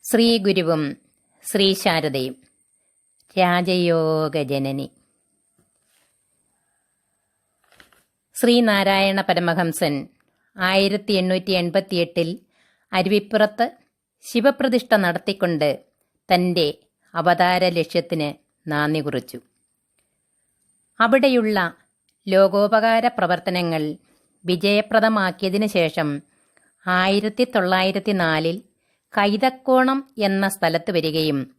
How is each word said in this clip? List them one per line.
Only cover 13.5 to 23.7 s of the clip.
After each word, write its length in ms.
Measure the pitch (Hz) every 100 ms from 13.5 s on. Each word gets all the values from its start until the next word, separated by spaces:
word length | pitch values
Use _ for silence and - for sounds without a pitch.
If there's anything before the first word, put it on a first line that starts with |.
| - 247 - _ _ _ _
ശിവപ്രതിഷ്ഠ 680 | - 240 254 277 269 240 -
നടത്തിക്കൊണ്ട് 920 | 208 180 175 - 196 180 160 147 131 _ _ _ _ -
തൻ്റെ 460 | 180 180 175 147 - _ _ _
അവതാര 560 | 170 165 175 180 180 180
ലക്ഷ്യത്തിന് 640 | 170 156 175 170 160 147 143 _ _ 160
നാന്ദി 340 | 147 147 156
കുറിച്ചു. 400 | 143 135 - 123 _ _ _ _ _ _ _ _ _ _ _ _ _ _ _ _
അവിടെയുള്ള 760 | 226 262 277 247 214 202 170 - _ _ _ _ 196
ലോകോപകാര 840 | 190 196 202 202 220 226 226 240
പ്രവർത്തനങ്ങൾ 880 | 240 175 175 190 180 175